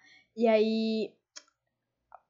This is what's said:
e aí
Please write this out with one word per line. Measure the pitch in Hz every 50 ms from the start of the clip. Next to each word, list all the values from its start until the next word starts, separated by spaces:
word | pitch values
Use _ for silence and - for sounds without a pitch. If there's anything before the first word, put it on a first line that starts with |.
| _ - - _ _ _ -
e | 226 233
aí | 226 220 214 220 220 220 226 220 220 220 220 202 - _ _ _ _ - - _ _ _ _ _ _ _ _ _ _ _ _ _ _ - - _